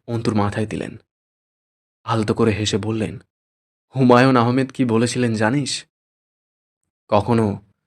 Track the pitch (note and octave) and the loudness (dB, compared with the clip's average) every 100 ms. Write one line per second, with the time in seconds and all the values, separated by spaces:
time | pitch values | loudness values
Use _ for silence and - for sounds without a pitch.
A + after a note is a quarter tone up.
0 | - A#2 A#2 G#2+ G2+ G2+ G#2+ E2 - - | -10 -6 -2 -2 -2 -2 -6 -6 -10 -14
1 | _ _ _ _ _ _ _ _ _ _ | _ _ _ _ _ _ _ _ _ _
2 | A2 A2+ G#2+ A2 A2+ G#2 G#2+ A2 G#2 A2 | -6 -2 -2 0 0 0 -2 -4 -4 -6
3 | G2 - - _ _ _ _ _ _ C3 | -6 -10 -18 _ _ _ _ _ _ 0
4 | B2+ A#2+ C3+ C3 A#2 B2+ C3+ - B2+ A2+ | 6 6 6 4 2 0 -2 -2 0 0
5 | A#2+ B2+ B2 A2 G#2+ C#3 C3+ - - _ | 0 -2 -2 0 0 -2 -4 -8 -12 _
6 | _ _ _ _ _ _ _ _ _ _ | _ _ _ _ _ _ _ _ _ _
7 | - G#2 G2+ A#2 G#2+ G2+ - _ | -2 0 2 0 0 -4 -12 _